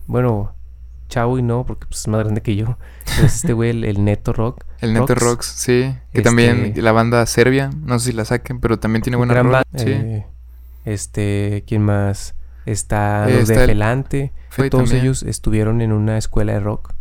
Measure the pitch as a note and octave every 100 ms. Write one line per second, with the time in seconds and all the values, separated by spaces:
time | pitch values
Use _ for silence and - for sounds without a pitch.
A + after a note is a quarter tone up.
0 | - A#2 B2+ G#2+ G#2 - - - - -
1 | - B2 A#2+ B2+ A#2+ A#2 B2+ A2 - -
2 | - A2 G#2+ G#2 - G#2 A2 - - -
3 | - - - - E3+ A2+ A#2 A#2 A2+ G2+
4 | G2+ G#2 - A#2 A#2 - - - A#2 A#2
5 | C3 - A#2+ A#2+ - - - B2 C3 B2+
6 | - A#2+ A2+ A#2 A#2+ A#2+ G2+ A2 A2+ A2
7 | A#2 A#2+ A2+ - A#2+ C3+ C#3 C#3+ D3+ A#2+
8 | B2 A2+ G#2+ A#2+ - B2+ A#2 A2 A2 A2
9 | A2+ A#2+ B2 B2 B2+ B2+ C3 C3+ C3+ C3+
10 | A2 G#2+ - - - - - - - G2+
11 | - - G2+ G2+ G2+ G#2 - A2 G#2 G2+
12 | G2+ F#2+ - - - - - G2+ - G#2+
13 | G#2 G#2 G#2+ - G#2+ A2+ A#2+ G#2+ G#2+ C3
14 | C3 C#3 C#3 - - - C3+ C3 B2+ C3
15 | B2+ B2+ - G#2 - G#2+ G#2+ A2+ A2+ G#2+
16 | G#2+ A2 - A2 G#2 G#2+ G#2 A2 - -